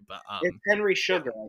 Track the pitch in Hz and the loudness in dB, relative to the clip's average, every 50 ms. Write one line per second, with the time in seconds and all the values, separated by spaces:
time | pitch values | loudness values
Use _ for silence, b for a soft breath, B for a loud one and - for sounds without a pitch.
0 | 101 - 95 95 - - 104 95 - - - - - 202 208 208 208 202 185 - | -16 -14 -14 -14 -10 -8 -6 -2 -2 -2 -4 -2 2 2 2 4 4 2 2 2
1 | - - 185 175 143 123 113 110 110 | 2 2 0 0 0 -4 -8 -8 -12